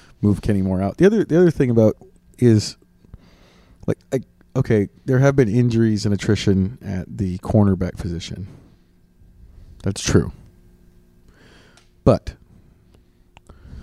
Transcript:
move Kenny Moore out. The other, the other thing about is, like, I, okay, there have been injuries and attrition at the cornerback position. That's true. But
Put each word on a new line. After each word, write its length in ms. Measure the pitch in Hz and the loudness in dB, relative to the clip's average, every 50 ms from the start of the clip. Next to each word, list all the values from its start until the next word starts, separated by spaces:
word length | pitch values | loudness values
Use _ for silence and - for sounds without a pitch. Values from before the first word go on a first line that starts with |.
| - _ - - - | -20 _ -8 -2 0
move 200 | 104 101 - - | 0 0 0 -2
Kenny 200 | - 104 98 95 | -2 -2 -2 -2
Moore 200 | 95 95 92 98 | -2 -2 -2 -4
out. 140 | 98 - | -4 0
The 100 | - 165 | 2 2
other, 180 | 196 220 214 165 | 2 2 2 -2
the 140 | - 147 170 | 0 2 2
other 120 | 180 170 | 2 2
thing 200 | - - 143 123 | 2 0 0 0
about 260 | 117 113 110 107 - - - - _ _ _ _ _ - | 2 4 2 2 2 -2 -10 -20 _ _ _ _ _ 0
is, 380 | 123 120 110 107 - - - _ _ _ _ _ _ _ - - _ _ _ _ _ _ _ _ _ _ _ _ - | 2 4 4 4 2 -2 -10 _ _ _ _ _ _ _ -20 -20 _ _ _ _ _ _ _ _ _ _ _ _ -6
like, 120 | - - - _ - - | -6 -6 -6 _ -8 -8
I, 80 | 135 - _ _ _ _ _ - | -8 -8 _ _ _ _ _ -4
okay, 340 | 131 131 - 120 107 101 85 _ _ - | -4 -2 0 0 0 0 -2 _ _ -6
there 140 | - 131 127 | -2 0 2
have 180 | 135 139 139 | 2 2 4
been 120 | 139 131 104 | 2 2 2
injuries 580 | 98 123 123 123 113 113 113 113 107 101 107 | 2 2 2 2 2 2 2 2 0 0 -2
and 80 | 104 101 | -2 -2
attrition 640 | 92 - - 104 - - 104 95 95 92 90 127 - - | -2 0 0 -2 0 2 0 2 2 0 -2 -4 -10 -12
at 360 | 98 98 92 - - 120 110 | -10 -8 -8 -10 -10 -8 -8
the 200 | 104 92 90 90 | -6 -6 -6 -8
cornerback 580 | - - - 110 101 101 95 87 92 87 - | -4 0 2 2 4 2 2 0 -4 -6 -8
position. 520 | - - 87 85 82 - - - - 95 98 - - - _ _ _ _ _ _ _ _ _ _ _ - - - _ - - - - - - - - - | -8 -10 -10 -10 -10 -10 -12 -14 -14 -14 -16 -18 -20 -20 _ _ _ _ _ _ _ _ _ _ _ -20 -20 -20 _ -20 -20 -20 -20 -20 -20 -18 -12 -8
That's 200 | - 98 - - | -8 -8 -6 -2
true. 300 | - - 98 - - - - - - _ _ _ _ _ _ _ _ _ _ _ _ _ _ _ _ _ _ _ _ - - _ _ _ _ _ _ _ _ - | 0 2 2 2 0 -6 -16 -20 -20 _ _ _ _ _ _ _ _ _ _ _ _ _ _ _ _ _ _ _ _ -20 -20 _ _ _ _ _ _ _ _ 0
But 300 | 117 151 - - - - - _ _ _ - _ _ _ _ _ _ _ _ _ _ _ _ _ _ _ _ _ - - - - - - - | 0 0 0 -2 -8 -16 -16 _ _ _ -20 _ _ _ _ _ _ _ _ _ _ _ _ _ _ _ _ _ -20 -20 -20 -20 -20 -20 -20